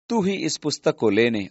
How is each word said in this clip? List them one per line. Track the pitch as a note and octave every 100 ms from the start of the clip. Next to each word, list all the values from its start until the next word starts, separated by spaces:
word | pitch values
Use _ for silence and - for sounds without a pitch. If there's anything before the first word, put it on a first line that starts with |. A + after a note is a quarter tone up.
| -
"तू | A#3
ही | F#3+
इस | F#3+ D3+ -
पुस्तक | D3+ - D#3+ D3+
को | A2+
लेने | G2+ A#2 A2 F#2+